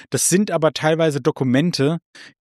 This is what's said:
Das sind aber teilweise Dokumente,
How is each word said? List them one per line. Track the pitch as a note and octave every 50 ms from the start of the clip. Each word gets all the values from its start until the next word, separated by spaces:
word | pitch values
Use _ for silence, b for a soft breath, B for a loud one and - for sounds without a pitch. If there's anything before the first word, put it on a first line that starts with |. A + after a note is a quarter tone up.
| B B
Das | - B2+ - -
sind | E3 F#3+ G#3+ G#3
aber | F3 D#3+ D#3 D#3
teilweise | - - - D#3 E3 D#3+ E3 D#3+ C#3 C#3+
Dokumente, | B2 D#3+ - - C3+ B2+ A#2+ C3+ D#3+ F3+ D#3+ - C3+ C#3+ E3+ E3+ - _ B B B B B _